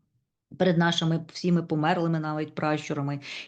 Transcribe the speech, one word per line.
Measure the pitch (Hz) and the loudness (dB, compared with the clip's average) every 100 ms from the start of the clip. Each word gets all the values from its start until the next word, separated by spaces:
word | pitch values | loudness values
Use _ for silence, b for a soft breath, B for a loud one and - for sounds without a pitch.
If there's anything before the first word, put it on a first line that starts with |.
| _ _ _ _ _ - | _ _ _ _ _ 0
перед | 185 170 | 2 4
нашими | 170 165 165 165 160 | 4 2 0 0 -4
всіми | - 180 175 | -4 2 2
померлими | 165 156 151 180 165 165 | 2 0 2 2 0 0
навіть | 156 151 156 - | -2 -4 -6 -4
пращурами, | 156 151 - 147 139 143 B B | -2 -2 -2 -4 -4 -6 B B